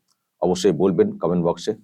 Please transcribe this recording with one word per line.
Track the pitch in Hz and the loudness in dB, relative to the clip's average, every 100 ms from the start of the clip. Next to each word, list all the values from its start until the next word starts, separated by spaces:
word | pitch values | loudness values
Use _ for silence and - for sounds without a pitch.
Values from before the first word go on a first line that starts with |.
| _ _ _ - | _ _ _ -4
অবশ্যই | 87 90 101 | -2 0 2
বলবেন | 78 95 85 - - | 2 2 2 0 0
কমেন্ট | 85 87 85 | -2 0 -2
বক্সে। | 82 - 110 | -2 -6 -10